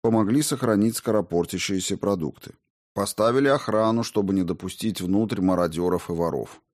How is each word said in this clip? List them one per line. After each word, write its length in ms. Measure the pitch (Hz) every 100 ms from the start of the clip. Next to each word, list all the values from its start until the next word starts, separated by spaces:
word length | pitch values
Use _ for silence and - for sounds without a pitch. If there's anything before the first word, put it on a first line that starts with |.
помогли 400 | 117 113 101 131
сохранить 560 | 147 131 123 104 110 110
скоропортящиеся 1000 | - 107 90 85 85 92 - 95 - 98
продукты. 560 | 101 98 76 - - - _ _ _
Поставили 540 | - 98 - 110 127 139
охрану, 560 | 143 - 107 110 113
чтобы 280 | 113 - 98
не 100 | 98
допустить 600 | 87 87 92 - 110 98
внутрь 400 | 90 98 110 110
мародеров 680 | 92 90 87 80 87 90 -
и 60 |
воров. 480 | 85 85 71 57 - _